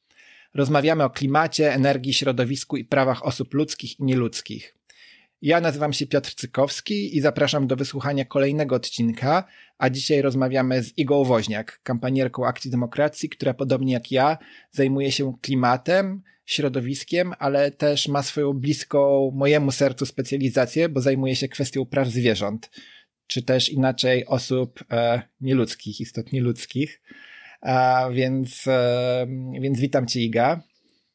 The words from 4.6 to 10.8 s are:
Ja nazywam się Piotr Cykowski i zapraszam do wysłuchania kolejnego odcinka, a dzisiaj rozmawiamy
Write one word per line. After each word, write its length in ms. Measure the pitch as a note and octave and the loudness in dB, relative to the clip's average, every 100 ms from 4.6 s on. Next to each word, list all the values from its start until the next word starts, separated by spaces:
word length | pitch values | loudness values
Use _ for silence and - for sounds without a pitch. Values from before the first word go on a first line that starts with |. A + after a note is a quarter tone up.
| - _ _ _ - - _ _ | -14 _ _ _ -20 -20 _ _
Ja 180 | C#3+ E3+ | 0 2
nazywam 320 | E3 C#3 D3 | 2 0 -2
się 140 | C#3 C#3 | -2 0
Piotr 280 | C#3+ - | -2 -2
Cykowski 840 | - A#2 - C#3 - - G#3 G3+ D#3 | -8 -6 0 0 -2 -6 -4 -2 0
i 40 | |
zapraszam 460 | C#3+ C#3 C#3+ D3+ C3 | 0 2 0 2 0
do 100 | B2+ | -2
wysłuchania 480 | C#3 C#3 C#3+ C#3+ | -4 -6 -4 -2
kolejnego 500 | C3 C#3+ C#3 D3+ C#3+ | -2 0 2 0 0
odcinka, 720 | B2+ - - A#2 A2+ C3 E3 F#3+ - - - | 0 -2 -2 0 0 2 0 0 -12 -20 -2
a 120 | C3 | -2
dzisiaj 320 | C3 - D3 | 0 0 2
rozmawiamy 600 | C#3 C3+ B2+ C3 B2+ C3 | 2 2 0 2 2 0